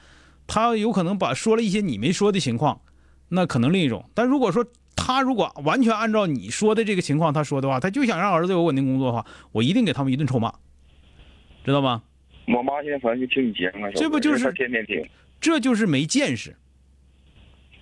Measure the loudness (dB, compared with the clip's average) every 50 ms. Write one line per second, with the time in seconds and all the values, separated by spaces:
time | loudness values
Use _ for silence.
0 | -12 -20 -20 -20 -20 -20 -20 _ _ -6 -2 0 0 2 2 0 0 0 0 0
1 | 0 0 -2 -2 -2 -2 -2 -2 0 2 2 2 2 0 0 0 -2 -2 -4 -2
2 | 0 -2 0 2 2 0 0 0 -2 -2 -2 0 0 -2 -2 -2 _ _ _ _
3 | _ -20 -20 _ _ -4 -2 -2 0 0 0 2 2 2 2 2 2 0 -2 -4
4 | -8 -8 -4 -2 0 2 2 2 2 0 0 0 -2 -4 -6 _ _ _ _ -6
5 | -4 -2 0 0 2 2 2 0 0 -2 -4 -4 -2 0 2 4 4 2 2 2
6 | 0 0 0 2 2 0 0 -4 -4 -6 -4 0 2 2 2 2 2 0 0 -2
7 | -2 0 0 2 2 2 2 0 -2 -2 -2 -2 0 0 0 0 0 -2 0 0
8 | 0 0 0 0 0 0 2 2 2 2 2 2 2 2 2 0 0 0 0 0
9 | 0 0 -2 -2 -6 -8 -12 -20 -16 -6 -2 0 0 2 2 2 2 0 0 -2
10 | -2 -2 -2 0 0 0 0 0 -2 -2 -6 -8 -18 -20 -20 -20 -20 -20 -20 -20
11 | -20 -20 -20 -20 -20 -20 -20 -20 -20 -20 -20 -10 -4 0 0 0 2 0 -2 -4
12 | -6 _ _ _ _ _ -20 -10 -4 -2 0 0 0 -2 -4 -4 -4 -4 -4 -2
13 | 0 0 0 0 -2 -2 0 0 0 0 0 -2 -2 -4 -4 -4 -6 -4 -2 -2
14 | 0 0 0 0 2 2 2 2 0 -2 -2 -2 -4 -2 -2 -4 -4 -4 -6 -6
15 | -8 -8 -14 _ _ _ _ _ 0 0 2 2 2 2 2 2 2 2 2 0
16 | 0 0 0 0 0 0 -2 -4 -8 -12 -18 _ _ _ _ _ _ _ _ _
17 | _ _ _ _ _ _ -20 -20 -20 -20 -20 -20 -20 _ -20 -20